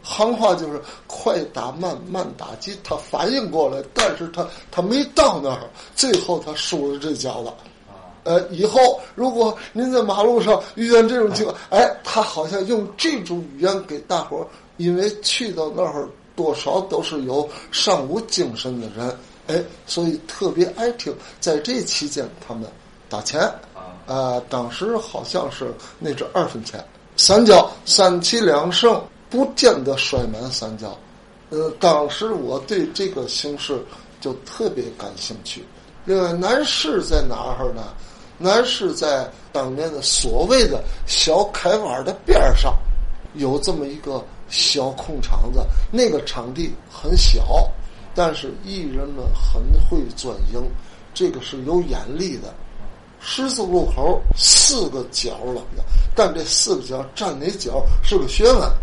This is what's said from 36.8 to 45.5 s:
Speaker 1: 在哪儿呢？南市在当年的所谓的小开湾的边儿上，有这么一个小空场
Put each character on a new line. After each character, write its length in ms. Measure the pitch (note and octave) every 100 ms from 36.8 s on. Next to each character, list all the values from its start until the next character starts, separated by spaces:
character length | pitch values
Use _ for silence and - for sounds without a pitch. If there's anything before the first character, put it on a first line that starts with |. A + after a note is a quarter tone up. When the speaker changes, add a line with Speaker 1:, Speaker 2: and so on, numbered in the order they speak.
| - A3+
Speaker 1:
在 180 | - -
哪 140 | B2 A2+
儿 380 | A#2+ B2 B2+
呢？ 200 | A2+ A2 - - - - -
南 260 | F3+ G#3+
市 300 | B3 - F#3
在 360 | C#3 D3+ C#3 B2 - -
当 240 | D3 C3 C3
年 160 | D#3+
的 100 | D3
所 440 | B2 - B2+ A2+ F3
谓 220 | C4 A3+
的 140 | - - - -
小 360 | - - D#3+ G3+
开 300 | - F3+ F#3+
湾 280 | F#3+ B2+ C3+
的 80 | - -
边 140 | -
儿 160 | C3 B2+
上， 180 | C3+ - - - - - -
有 260 | D3+ C#3 C#3+
这 140 | E3
么 140 | E3 C#3
一 80 | C#3+
个 260 | C#3+ C3 - - -
小 440 | - - D3 C3
空 280 | C3 - D3
场 300 | - - C#3